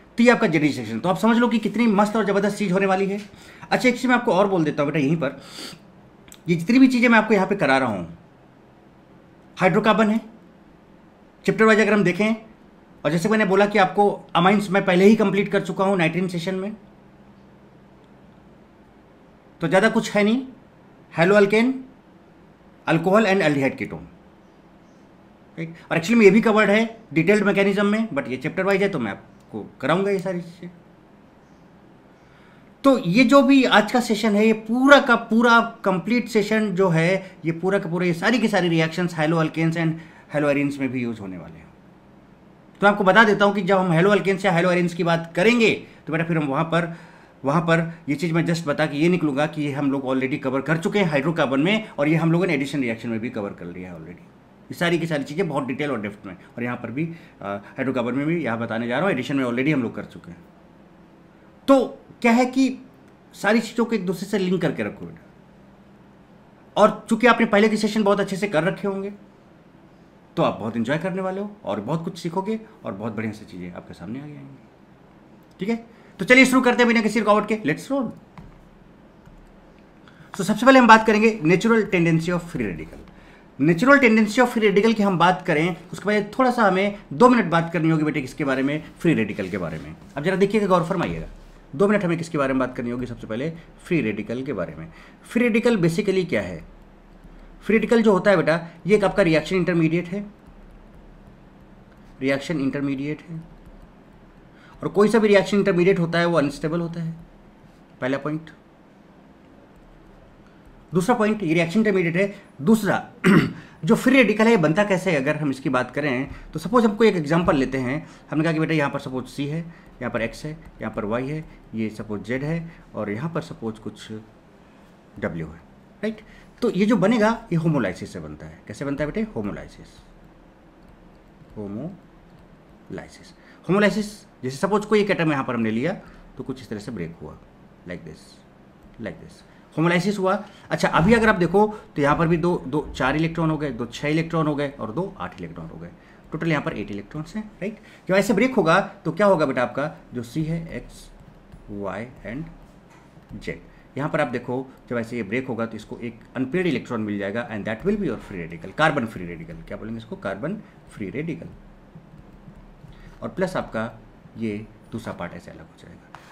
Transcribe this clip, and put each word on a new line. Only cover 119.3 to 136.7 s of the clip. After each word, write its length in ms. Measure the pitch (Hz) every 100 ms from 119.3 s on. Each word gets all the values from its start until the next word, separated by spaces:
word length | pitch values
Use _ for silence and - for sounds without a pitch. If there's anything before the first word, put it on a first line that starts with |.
| - 143
है, 140 | 160 165 - - -
यहाँ 100 | 120
पर 120 | 117
X 220 | 113 -
है, 140 | 151 156 - -
यहाँ 120 | 110 110
पर 80 |
वाई 240 | 104 117 131
है, 160 | 156 156 - -
ये 160 | 110 110
suppose 340 | 107 110 104 104
Z 180 | 127
है 260 | 147 165 165 - -
और 160 | 113 104
यहाँ 200 | 104 160
पर 60 | 160
suppose 360 | - - 113 107
कुछ 320 | 110 107 - 110 107 - _ - - - - - - -
डब्ल्यू 260 | 104 82 78
है, 140 | 78 - - - -
right? 180 | 214 220 - - - -
तो 80 | 233
ये 160 | 180 208
जो 100 | 226
बनेगा 320 | 190 247 - - -
ये 60 | 165
homolysys 540 | 165 143 98 87 101
से 80 | 92
बनता 260 | 78 73 80
है। 140 | 78 -
कैसे 180 | 107
बनता 200 | 139 139
है 60 | 147
बेटे? 100 | 202 220
Homolysys, 520 | 117 101 78 71 - - - - - - - - _ - - - - - - - - - -
Homolysys। 1800 | 101 104 156 196 - - - - - - - - - 92 - - - - - - -
Homolysys 420 | 196 208 196 208 - - -
जैसे 140 | 127 135
suppose 280 | 190 208
कोई 160 | 208 214
एक 100 | 202
atom 220 | 208 160
यहाँ 120 | 139
पर 100 | 131
हमने 160 | 120 110
लिया 220 | 110 151 208 - - - -
तो 60 |
कुछ 160 | 127 131
इस 60 |
तरह 100 | -